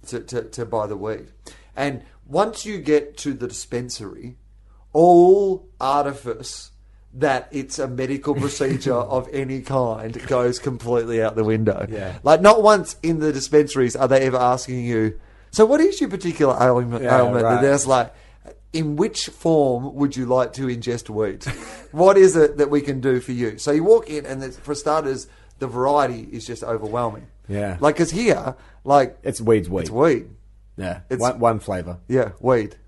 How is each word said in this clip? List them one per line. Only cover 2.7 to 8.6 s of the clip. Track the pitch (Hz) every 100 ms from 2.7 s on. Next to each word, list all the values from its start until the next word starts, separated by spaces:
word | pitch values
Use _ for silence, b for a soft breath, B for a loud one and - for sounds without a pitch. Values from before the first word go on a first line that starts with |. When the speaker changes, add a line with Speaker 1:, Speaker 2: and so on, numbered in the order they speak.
| 202
Speaker 1:
get | 143 151 143 -
to | 147
the | 123 123
dispensary, | - - 120 123 - 104 - 123 127 _ - - - -
all | 147 175 175 180 196 196 185 - -
artifice | 131 139 139 139 123 110 - - - - - - _
that | 131 143 131 -
it's | 147 135 -
a | 135
medical | 123 131 139 143 143
Speaker 2:
<laughs> |
Speaker 1:
procedure | 139 -